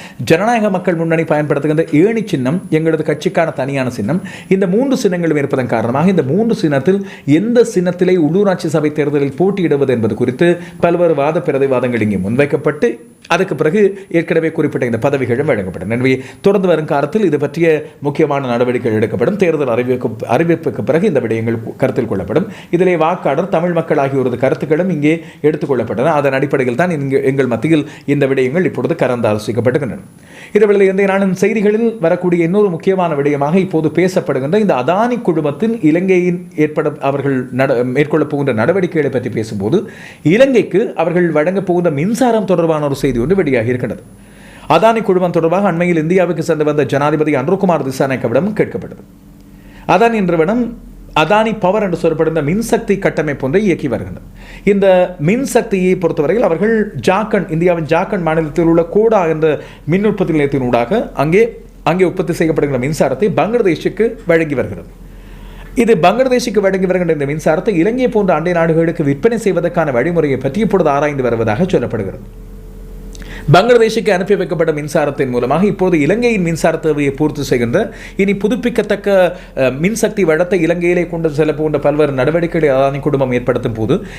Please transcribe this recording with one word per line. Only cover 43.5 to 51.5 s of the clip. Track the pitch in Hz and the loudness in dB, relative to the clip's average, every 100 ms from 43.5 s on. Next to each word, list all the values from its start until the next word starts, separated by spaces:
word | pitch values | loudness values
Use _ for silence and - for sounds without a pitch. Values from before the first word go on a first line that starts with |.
| 127 110 | 0 0
இருக்கின்றது. | 127 123 - - - - - - - - | -2 -4 -8 -14 -20 -20 -20 -20 -10 0
அதானி | 160 220 226 | 4 4 2
குழுமம் | 214 180 180 | 2 0 0
தொடர்பாக | 170 160 180 202 | 0 2 2 0
அண்மையில் | 165 180 165 | 0 0 0
இந்தியாவுக்கு | 156 185 175 165 | 2 2 2 0
சென்று | 160 156 151 | -2 0 0
வந்த | 151 131 | 0 0
ஜனாதிபதி | 139 147 151 151 139 | 0 2 2 2 0
அன்ருகுமார் | 139 185 190 160 135 | 0 0 2 0 0
திசாநாயக்கவிடம் | 127 139 123 123 123 196 214 | -2 -2 -2 0 0 0 0
கேட்கப்பட்டது. | 131 - - - - - - - - - - - - | -2 -4 -10 -16 -20 -20 -20 -20 -20 -20 -20 -8 0
அதானி | 180 233 226 | 2 4 2
நிறுவனம் | 180 170 160 240 233 - - - - - | 0 2 2 0 -2 -6 -16 -20 -4 0
அதானி | 156 208 226 | 2 2 2